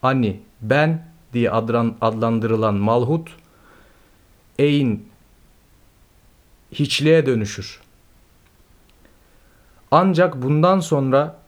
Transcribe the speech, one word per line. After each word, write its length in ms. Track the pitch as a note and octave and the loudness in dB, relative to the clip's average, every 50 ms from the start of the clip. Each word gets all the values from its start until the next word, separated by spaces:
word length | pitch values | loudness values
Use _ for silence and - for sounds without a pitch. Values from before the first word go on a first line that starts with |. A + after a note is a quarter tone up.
| - | 0
ani, 380 | C3 C3+ C3 A#2+ G#2+ F#2+ - - _ _ _ | 0 0 2 0 0 -2 -4 -12 _ _ _
ben 460 | A2+ G#2+ C3 C#3+ D3+ D#3+ E3 D#3+ - - - - _ _ - | -4 0 2 2 2 2 0 -2 -6 -12 -20 -20 _ _ -4
diye 180 | A#2+ A#2 G#2+ | -2 0 0
adran-, 440 | - A2+ A2 A2+ A#2 A#2 A#2 A2+ G#2 - | 0 -2 -2 0 0 0 0 0 -2 0
adlandırılan 760 | - A2+ A2 A2+ A2 A#2 A#2 A2+ A2 A2+ A2 A2 A2 A2 G2+ | -2 -2 0 0 -2 0 0 0 0 0 -2 0 0 0 0
malhut, 640 | G2 G2+ G#2+ A2+ A#2 A#2 A#2+ D#3 E3 E3 - - - _ _ _ _ _ - - - - _ _ _ _ _ _ _ _ _ _ _ _ _ _ - | 0 0 0 0 0 0 0 -2 -4 -4 -8 -20 -20 _ _ _ _ _ -20 -20 -20 -20 _ _ _ _ _ _ _ _ _ _ _ _ _ _ 0
ein, 420 | C#3 D3 D3 C#3+ C#3 B2 G#2+ G#2 - - - _ _ _ _ _ _ _ _ _ _ _ _ _ _ _ _ _ _ _ _ _ _ - _ _ _ _ _ _ _ _ - | 2 2 2 2 0 0 -2 -4 -8 -16 -20 _ _ _ _ _ _ _ _ _ _ _ _ _ _ _ _ _ _ _ _ _ _ -20 _ _ _ _ _ _ _ _ -4
hiçliğe 540 | - D3 C3+ - - C#3 D3+ D#3+ E3 D3+ | -4 -4 -2 -2 -2 2 4 4 4 4
dönüşür. 540 | C3 B2+ A2+ G#2+ G2+ - - G2 - - - - _ _ _ _ _ _ _ _ _ _ _ _ _ _ _ _ _ _ _ _ _ _ _ _ - _ _ _ _ _ _ _ _ _ _ _ _ _ _ _ _ | 2 0 -2 -2 -4 -8 -10 -12 -14 -16 -20 -20 _ _ _ _ _ _ _ _ _ _ _ _ _ _ _ _ _ _ _ _ _ _ _ _ -20 _ _ _ _ _ _ _ _ _ _ _ _ _ _ _ _
Ancak 520 | - D#3 F3+ F#3+ F#3 D#3+ F3+ F3+ - C3 B2 | 2 2 4 4 2 2 0 0 0 -4 -4
bundan 380 | C3 D3 D3+ D#3 F3+ F#3+ G3 | -2 0 2 2 2 2 0
sonra 580 | E3 D#3+ D#3+ C#3+ C3+ C3+ B2+ C3+ D3 D#3+ D#3+ - - | 0 -2 -2 -2 0 2 2 0 0 0 -6 -16 -20